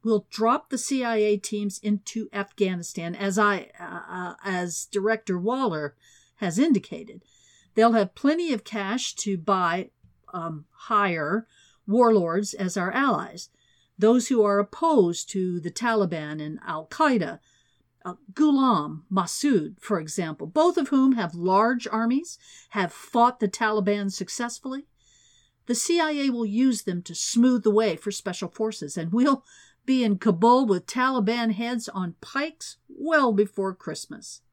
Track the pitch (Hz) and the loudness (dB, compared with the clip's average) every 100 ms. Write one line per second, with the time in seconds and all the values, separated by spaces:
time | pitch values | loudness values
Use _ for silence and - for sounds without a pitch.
0 | 220 214 - - 226 285 - 254 - 269 | 2 0 -2 0 2 2 -2 -8 -4 -2
1 | 240 226 214 208 - 208 202 - 208 208 | 0 0 2 0 -2 -4 -6 -4 -2 -2
2 | - 226 220 202 202 - 196 180 170 - | -2 -8 -8 -8 -8 -2 -2 -2 -8 -8
3 | 170 175 196 190 208 190 - - 175 175 | -8 -4 -2 2 2 2 -6 -16 -14 -14
4 | 170 180 180 - 196 185 180 165 - 208 | -12 -10 -10 -10 -6 -4 -4 -8 -6 -2
5 | 202 220 - 180 190 262 254 160 147 _ | 0 -2 -2 -2 -2 -2 -2 -2 -6 _
6 | _ _ _ _ 190 165 320 240 - 165 | _ _ _ _ -4 0 2 2 0 -14
7 | 160 180 _ _ _ _ _ - 226 226 | -14 -20 _ _ _ _ _ 4 4 4
8 | 190 - 277 320 349 233 - 214 196 247 | 0 0 0 0 -2 -4 -4 -8 -4 -4
9 | - - 214 190 160 190 175 175 175 _ | -6 -8 -6 -4 0 0 2 -2 -6 _
10 | _ _ _ 180 165 156 - _ - 214 | _ _ _ -10 -8 -10 -14 _ -2 0
11 | 202 170 151 202 220 _ _ _ - 220 | 0 0 -2 -2 -4 _ _ _ 0 4
12 | 233 220 170 175 202 - 185 196 180 262 | 6 6 2 -2 -4 -6 -4 -2 -2 0
13 | 277 170 180 269 - _ _ _ _ - | 0 0 -4 -14 -20 _ _ _ _ 0
14 | 208 247 233 247 208 202 202 - 330 294 | 4 4 2 2 4 2 0 -2 2 4
15 | 175 170 - 190 180 175 160 - 233 220 | 4 0 -6 -4 -4 -4 -6 -6 -2 0
16 | 190 165 151 156 151 156 - 160 160 - | 0 -4 -8 -8 -10 -10 -10 -10 -10 0
17 | 311 247 165 170 _ _ _ _ _ _ | 2 2 0 -8 _ _ _ _ _ _
18 | 180 180 - 190 302 285 262 190 151 156 | -16 -16 -18 2 4 4 4 2 -2 -10
19 | _ 190 175 - 285 220 151 - - 202 | _ -2 -2 -2 2 2 0 -10 -4 -4
20 | 156 - 165 151 156 302 339 349 277 269 | -4 -6 -6 -6 -4 2 4 2 2 4
21 | 262 240 175 170 180 190 226 247 - 220 | 4 4 -2 -2 2 4 4 0 -2 -2
22 | 233 262 349 - - - _ 214 180 - | 0 0 -4 -18 -20 -20 _ -4 -4 -6
23 | - 240 240 240 202 - 220 214 196 208 | -4 4 4 4 -4 0 0 0 0 0
24 | 196 - 185 - 240 - 262 262 277 _ | -2 -6 -10 -8 -8 -8 -10 -12 -14 _
25 | _ _ _ _ _ _ - 240 - 339 | _ _ _ _ _ _ -6 -4 0 0
26 | 311 294 277 240 220 214 262 220 - 175 | 2 0 -2 0 -2 2 2 2 -4 -6
27 | - 170 - 233 247 247 214 208 226 160 | -8 -8 -2 4 4 4 2 2 2 -2
28 | 202 - - 180 175 - 220 214 147 175 | -8 -8 -8 -8 -10 -6 -6 -6 -10 -8
29 | 165 214 269 269 _ - _ _ - 262 | -2 2 4 2 _ -20 _ _ 0 2
30 | 226 196 220 170 226 254 247 180 - 247 | 2 2 2 4 6 6 4 0 -2 -2
31 | 254 262 202 233 226 196 233 247 - 196 | 0 0 0 0 -2 -2 -4 -6 -6 -8
32 | 180 - - 269 311 311 - - _ - | -8 -8 -8 -6 -6 -8 -18 -18 _ -10
33 | 302 311 254 202 208 - 190 190 - 160 | 0 4 4 2 0 0 -6 -6 -10 -12
34 | - 73 - - _ | -12 -16 -18 -20 _